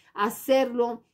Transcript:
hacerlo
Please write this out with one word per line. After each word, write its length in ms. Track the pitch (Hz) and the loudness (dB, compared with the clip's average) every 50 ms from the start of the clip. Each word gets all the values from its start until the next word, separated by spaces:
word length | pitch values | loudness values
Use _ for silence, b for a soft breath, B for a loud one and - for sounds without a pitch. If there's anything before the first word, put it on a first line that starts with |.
| B B B | B B B
hacerlo 880 | - 202 233 226 - - 269 262 262 262 247 240 240 240 240 233 - - _ | -4 -2 -2 -4 -4 0 2 2 2 2 2 0 -2 -2 -2 -4 -8 -12 _